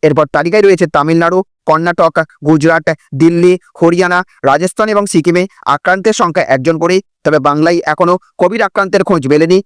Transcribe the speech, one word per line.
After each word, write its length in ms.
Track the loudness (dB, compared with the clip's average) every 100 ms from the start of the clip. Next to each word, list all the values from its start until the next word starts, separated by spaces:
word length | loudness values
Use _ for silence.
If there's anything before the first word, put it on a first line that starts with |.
| 0
এরপর 180 | 0 0 -2
তালিকায় 280 | 0 2
রয়েছে 220 | 2 2 0
তামিলনাড়ু, 440 | -2 0 0 0 -2 -4 _ -2
কর্ণাটক, 460 | -2 -2 0 0 0 -6 _ 0
গুজরাট, 400 | 2 2 0 -2 -6 _ 0
দিল্লি, 340 | 2 2 0 0 _ -2
হরিয়ানা, 380 | 0 0 0 -2 -4 _ -2
রাজস্থান 400 | 0 -2 -2 -2
এবং 160 | 0 0
সিকিমে 300 | -2 0 -2 -2 _ -4
আক্রান্তের 440 | -4 -2 0 -2 -2
সংখ্যা 240 | -2 -2 -2
একজন 220 | 0 0 -2
করে। 180 | 0 -2 -4 _
তবে 140 | -2 0 0
বাংলায় 300 | 0 0 0 -2
এখনও 220 | -2 0 0 _ -4
কোভিড 200 | -2 -2 -4
আক্রান্তের 340 | -2 -2 -2 0
খোঁজ 140 | -2 0
মেলেনি। 260 | 0 2 0